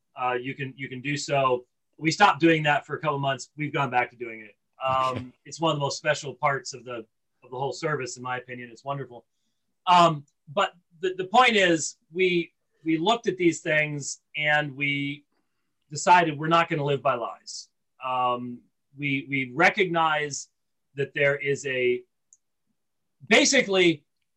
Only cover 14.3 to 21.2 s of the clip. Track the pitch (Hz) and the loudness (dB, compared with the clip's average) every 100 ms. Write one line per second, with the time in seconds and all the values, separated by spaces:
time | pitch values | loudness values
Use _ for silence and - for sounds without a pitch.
14.3 | 151 151 151 151 131 143 143 143 143 _ | -6 0 0 0 -4 -4 -2 -4 -8 _
15.3 | _ _ _ _ _ _ 147 - 180 165 | _ _ _ _ _ _ -2 4 6 6
16.3 | 143 156 170 165 156 143 139 135 120 110 | 0 2 2 4 0 -2 0 0 -2 -4
17.3 | - - - - _ _ _ 127 127 127 | -10 -16 -18 -18 _ _ _ -6 -2 0
18.3 | 123 123 120 _ _ _ 139 143 139 135 | -2 -6 -12 _ _ _ -8 -4 -4 -4
19.3 | 139 127 127 185 208 185 170 160 151 147 | -6 -4 2 2 4 0 2 2 0 -4
20.3 | 135 - _ _ _ _ 135 139 151 | -8 -14 _ _ _ _ -8 -6 0